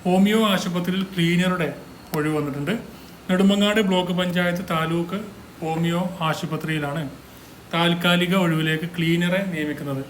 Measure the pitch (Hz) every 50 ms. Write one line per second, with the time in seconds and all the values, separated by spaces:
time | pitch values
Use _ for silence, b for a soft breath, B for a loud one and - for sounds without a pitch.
0 | - 180 180 190 202 202 214 220 220 208 196 180 - 196 170 180 175 180 185 196
1 | 190 190 - 180 170 170 175 175 180 185 180 180 160 139 135 - - - - -
2 | - - - 156 151 156 156 151 143 143 135 143 143 151 208 233 - - B B
3 | B B B - - - 185 185 196 196 202 202 202 208 208 220 214 190 190 180
4 | 180 175 180 175 180 180 170 180 180 175 175 175 190 - 180 160 160 160 165 170
5 | 170 175 190 202 214 - - - - - - - - 160 160 160 170 170 170 175
6 | 185 180 175 - 165 156 151 - - 147 156 151 151 156 160 156 147 143 143 165
7 | 151 135 - - - B B B B B B B - - - 165 170 170 175 170
8 | 175 175 175 175 175 170 185 196 185 170 160 160 156 156 160 156 160 165 - 175
9 | 165 160 170 170 175 175 180 190 196 190 170 156 151 151 147 143 156 143 139 135
10 | 135